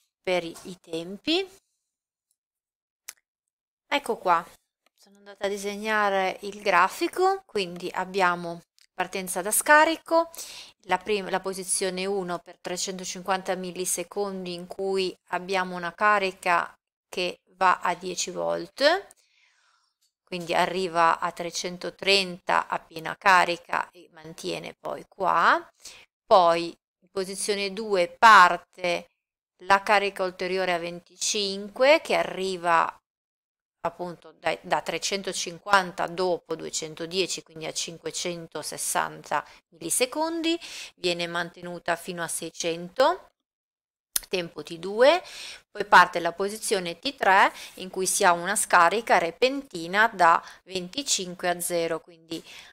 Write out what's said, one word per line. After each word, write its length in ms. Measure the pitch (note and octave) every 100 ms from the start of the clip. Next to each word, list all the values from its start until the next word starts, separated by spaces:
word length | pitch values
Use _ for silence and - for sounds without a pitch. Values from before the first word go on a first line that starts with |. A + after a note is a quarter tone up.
| _ _
per 220 | - F3+
i, 120 | E3+ E3
i 160 | - F3+
tempi. 680 | - E3 E3+ G3+ - E4 F#4+ - _ _ _ _ _ _ _ _ _ _ _ _ _ _ - - _ _ _ _ _ _ -
Ecco 300 | C#4+ - A3
qua, 300 | F#3+ E3+ F3+ - _ _ _
sono 260 | _ _ G3+
andata 280 | G3+ G3+ G3+
a 20 |
disegnare 920 | G3+ G3 G3+ G#3+ G#3+ G#3 G3 F#3+ -
il 180 | G3+ G3+
grafico, 840 | G#3 F#3 F#3+ - E4 - F#4 G4 -
quindi 420 | G#3 F3+ F3 F3+
abbiamo 720 | - F#3 F#3+ F#3 F3 E3+ E3+ - _ _
partenza 480 | - F3+ G3+ F#3 G3
da 120 | F#3
scarico, 800 | G#3+ - D4+ D#4 D#4+ - E4 E4 - - - - _
la 160 | - F#3
prim-, 320 | - G#3 F#3
la 100 | F#3
posizione 640 | F#3 F#3+ F#3 - F#3+ F#3
uno 340 | F#3+ G3+ F3+ F3
per 180 | - F3
trecentocinquanta 960 | - F3+ - F#3 F#3 F#3 F3+ F#3+ F#3
millisecondi 1000 | F#3 F#3 F3+ F3+ - F3 - G3+ F#3+ F3+
in 140 | F3 F3+
cui 500 | - G3 F#3+ F#3 - _
abbiamo 480 | F3+ F3+ F#3+ F#3 F3+
una 180 | F3
carica 840 | - G#3 G#3 F#3+ F3+ F#3+ E3+ - - _ _ _
che 320 | - F3+ - _
va 280 | F#3 F#3 -
a 160 | F#3+
dieci 360 | F3 F3+ F3 -
volt, 760 | F3+ E3+ E3+ E3+ - C#4 F#4 - _ _ _ _ _ _ _ _ _ _ _
quindi 280 | _ F3+ E3
arriva 680 | E3 F3+ F#3 F#3 E3 E3 E3
a 120 | F3+
trecentotrenta 1300 | - F3 - F3+ F3+ F3+ - F#3 G3 F#3 F3 - E3+ -
a 100 | F3+
piena 360 | - D#3+ D#3+ -
carica 760 | G3+ F#3 E3+ E3+ - E3+ -
e 180 | F3+ -
mantiene 640 | D#3+ D#3 E3+ F3+ E3 E3
poi 320 | D#3+ D#3+ C#3+ E3+
qua. 640 | - F3+ E3 G3 D#4 E4+ _ - - - _ -
Poi 400 | G#3+ E3+ E3+ E3+
in 420 | - _ _ _
posizione 640 | - F#3 G3 - G3+ G3+
due 360 | F#3+ A3 G3 F3
parte 1000 | F3 A#3 G#3 F3+ F3 - - F3+ E3+ F3 _ _ _ _ _
la 200 | F3+ G3
carica 420 | G3 G#3 G3+ F#3+
ulteriore 500 | F#3+ F3+ F#3 F#3+ F#3
a 40 | F3
venticinque 1200 | E3+ F3 - F3+ - G#3+ G3+ G3 G#3 G3+ B3+ D#4+
che 120 | D4+
arriva 800 | F3+ E3+ - F#3+ F3+ F3 E3 E3 - _ _ _ _ _ _ _ _
appunto 520 | E3+ - F3+ E3 D#3+
da, 260 | D#3 E3 E3
da 220 | F3+ D#3+
trecentocinquanta 1200 | D#3 E3 - G3 F#3+ F3+ - E3 - G3+ F3+ F3 E3
dopo 460 | E3+ F#3 E3 -
duecentodieci, 880 | D#3+ D#3 - D#3+ D#3 E3 F#3 E3+ -
quindi 220 | - D#3+
a 80 | D#3
cinquecentosessanta 1700 | - - E3 D#3+ - F3+ E3+ E3 D#3 D3 D#3+ - F3 D#3+ D#3 D3+ D3 - - _
millisecondi, 920 | E3+ E3 - - D4+ D#4+ E4 E4 E4+ - - - -
viene 300 | F3 F3 E3+
mantenuta 680 | E3+ F3 F3+ F3 F3 - E3+
fino 260 | - F3
a 60 | E3
seicento, 1040 | - E3 - F3 E3 F3 - C#4 F#4 - _ _ _ _ _ _ _ _ - -
tempo 340 | F#3+ E3+ -
T 120 | D3
due, 480 | E3+ F3+ G#3+ C4 F4 - - - - _
poi 160 | G#3+ G3+
parte 320 | G3+ F3 F3+
la 140 | E3+
posizione 680 | E3+ G3+ A3 - G3+ F3 E3+
T 160 | C#4
tre 360 | C#4+ G#3 F#3+ A3+ - -
in 140 | - F#3+
cui 160 | F#3+
si 200 | F#3 -
ha 80 | F#3+
una 240 | F3 F3 G#3+
scarica 600 | - F#3+ E3+ G3+ A#3 A3
repentina 920 | E3+ - B3 C#4 C4+ F3+ E3 F#3+ A3+
da 360 | G#3 E3+ E3+ - -
venticinque 840 | - G3+ F3+ C#4 C#4 - F3+ F3 F3+
a 120 | F3
zero, 400 | E3+ F3 E3 D#3+
quindi 440 | - E3+ E3 E3 - - -